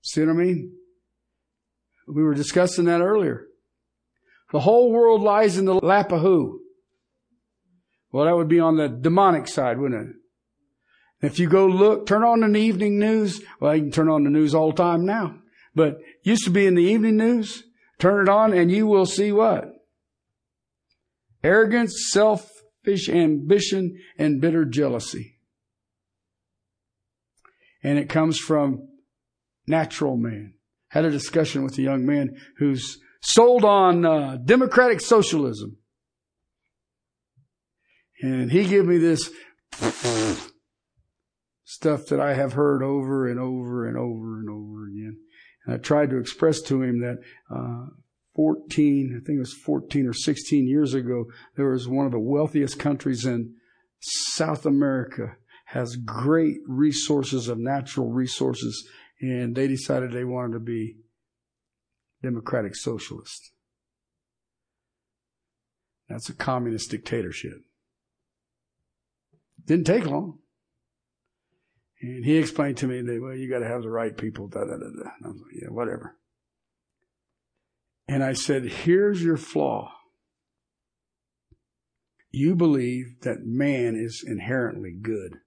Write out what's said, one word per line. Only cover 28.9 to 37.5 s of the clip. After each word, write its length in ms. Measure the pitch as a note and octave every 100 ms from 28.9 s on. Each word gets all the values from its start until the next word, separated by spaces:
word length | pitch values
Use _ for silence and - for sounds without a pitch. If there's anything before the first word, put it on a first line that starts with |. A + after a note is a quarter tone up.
| _ _ _ _ _ _ _ -
natural 520 | D#3+ D#3 - D3 B2
man. 360 | A#2 G#2+ G#2 _ _ _ _
Had 160 | D#3 D#3+
a 60 |
discussion 520 | C#3+ - E3 D#3 C#3+
with 140 | C3+ C3+
a 40 |
young 240 | C3+ C3+ B2+
man 320 | C#3+ C3+ - - -
who's 420 | D3 C3 - - _ _
sold 440 | - - A#3+ B3 G#3
on, 400 | G3+ F#3 F3 E3+
uh, 320 | D#3 C#3 C3
democratic 580 | B2+ B3 B3+ - B3 G#3+
socialism. 760 | - A3+ F#3+ D#3+ C3+ G#2+ G#2 G#2 _ _ _ _ _ _ _ _ _ _ _ _ _ _ _ _ _